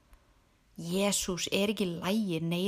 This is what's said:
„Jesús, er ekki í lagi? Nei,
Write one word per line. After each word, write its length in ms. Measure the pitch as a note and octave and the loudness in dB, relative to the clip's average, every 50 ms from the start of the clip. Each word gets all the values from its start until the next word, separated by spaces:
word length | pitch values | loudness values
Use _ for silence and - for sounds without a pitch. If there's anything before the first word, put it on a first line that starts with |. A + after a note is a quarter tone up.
| _ _ - - _ _ _ _ _ _ _ _ _ _ - - | _ _ -20 -20 _ _ _ _ _ _ _ _ _ _ -14 -10
„Jesús, 680 | D#3+ E3+ F3 G3 G3+ G3+ F#3+ - - - F3+ E3 - - | -6 -2 0 2 2 2 2 0 0 -2 -2 -2 -2 0
er 180 | - F#3+ G3 G#3+ | 0 2 2 2
ekki 140 | G#3+ - G3+ | 2 0 0
í 140 | F3+ E3+ E3+ | -2 -2 -2
lagi? 400 | - F3+ G#3 A3+ G#3+ F#3+ E3 D#3+ | -2 0 0 2 2 0 0 0
Nei, 240 | E3 E3 F3 F3 F#3 | 0 0 0 0 0